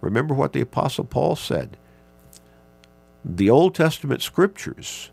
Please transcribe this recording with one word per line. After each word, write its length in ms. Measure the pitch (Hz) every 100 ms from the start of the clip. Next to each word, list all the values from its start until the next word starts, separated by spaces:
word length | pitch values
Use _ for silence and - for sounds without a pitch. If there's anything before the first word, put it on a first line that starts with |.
Remember 320 | - 107 151
what 200 | 139 143
the 80 | 139
Apostle 420 | 120 - 147 -
Paul 320 | - 131 151 165
said. 420 | - - 64 - _ _ _ _ - - _ _ _ _ _ _ _ _
The 260 | - 87 98
Old 260 | 127 180 -
Testament 480 | 160 - 139 127
scriptures 880 | - - 196 - - - - - -